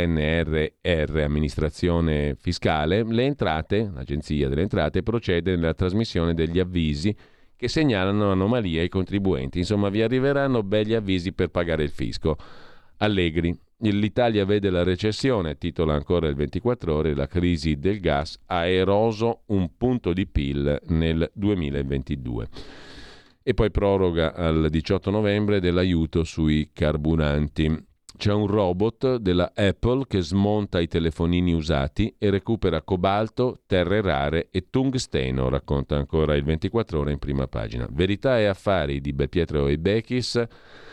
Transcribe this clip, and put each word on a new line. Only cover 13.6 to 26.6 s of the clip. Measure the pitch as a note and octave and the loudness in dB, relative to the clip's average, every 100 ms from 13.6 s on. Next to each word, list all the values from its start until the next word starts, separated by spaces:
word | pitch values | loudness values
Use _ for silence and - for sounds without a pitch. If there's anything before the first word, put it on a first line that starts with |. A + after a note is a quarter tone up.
| - _ | -10 _
"L'Italia | A2 G2+ G#2+ B2+ A#2+ G#2 | 0 0 0 0 0 2
vede | G2 G#2 G2 | 2 0 2
la | F2+ | 2
recessione", | F2 F2+ G#2+ G#2 C3+ A#2 D#2+ D2 | 0 0 -2 -2 0 0 -2 -4
titola | F2 - D#2+ | -6 0 0
ancora | D2+ D2 F2 D#2+ | 0 0 0 0
il | C#2 | -2
ventiquattro | D2 F#2 A#2+ B2 E2+ | -4 -2 -2 -2 -2
Ore, | D2+ D#2 C#2+ | 0 0 -2
"la | C#2 | -2
crisi | F2+ F2 E2+ D#2+ C#2+ | 0 0 2 0 0
del | E2+ G#2 | -2 -2
gas | E2+ C#2+ D2 - - | 0 -2 -4 -10 -6
ha | F2+ E2+ | -2 0
eroso | F#2 F#2 G2+ A2+ G#2+ A#2 A#2 - | 2 2 2 2 0 -2 -4 -2
un | G2+ F2 - | -2 -2 -2
punto | B2 B2 F2+ | 0 0 0
di | F2 G2 | -2 -2
pil | D2+ C#2 C#2 C#2+ D2 - | -2 -2 0 0 0 0
nel | D#2+ E2 E2 E2 | 0 2 0 -2
duemilaventidue". | - G2+ G2 D2 C#2 C2+ C#2 C2 D2 B1 A1+ A1+ - - - - - - - - _ | -2 -2 0 -2 -4 -2 -4 -4 -6 -6 -8 -8 -12 -16 -18 -20 -20 -20 -20 -20 _
E | - | -2
poi | A2+ A2 | 0 0
proroga | G#2 G2+ G2 F#2 E2 D#2+ - | 2 2 4 4 2 0 0
al | E2+ D#2+ D#2 | 2 2 4
diciotto | D#2+ - G2 - | 2 0 0 0
novembre | G#2 G#2 G2+ G#2 G2+ | 0 2 0 2 2
dell'aiuto | F2+ F2 F#2 E2+ D#2 E2+ D#2+ | 2 2 2 2 0 0 -2
sui | - D#2 D2+ | 0 2 2